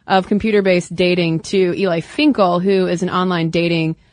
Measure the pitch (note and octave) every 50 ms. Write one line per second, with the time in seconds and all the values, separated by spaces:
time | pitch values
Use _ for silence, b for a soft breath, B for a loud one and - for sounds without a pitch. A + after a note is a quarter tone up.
0 | - - F#3+ F#3+ F#3 - A3 G3+ - A3 G#3 G#3 F#3+ F#3+ F3+ F3 E3+ - F3 E3
1 | F#3 F3+ F3+ F3+ F3 E3 D#3+ D#3+ - - - G3 F#3 F3 E3+ - G3 F#3 E3 E3+
2 | D#3+ - - - D4+ D4+ B3+ - G3+ F3+ F3 F3+ F3+ G3 G3 F#3+ F#3 F3+ F3+ E3
3 | F#3 F3+ - F3+ F#3 F#3 F3+ E3+ E3 E3 D#3+ E3+ E3+ E3+ E3+ E3 D#3+ D#3+ D#3+ _
4 | _ _